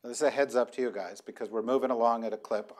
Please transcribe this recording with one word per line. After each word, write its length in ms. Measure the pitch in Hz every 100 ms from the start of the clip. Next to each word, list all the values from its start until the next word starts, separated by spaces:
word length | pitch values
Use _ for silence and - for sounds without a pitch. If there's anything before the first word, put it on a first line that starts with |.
Now, 60 | 120
this 80 | 120
is 60 |
a 80 | 147
heads 260 | 120 139 120
up 160 | 117
to 100 | -
you 80 | 123
guys 300 | 101 90 101
because 300 | - - 107
we're 120 | 110
moving 280 | 113 135 127
along 340 | 120 117 117
at 80 | 113
a 60 | 107
clip. 340 | - 107 -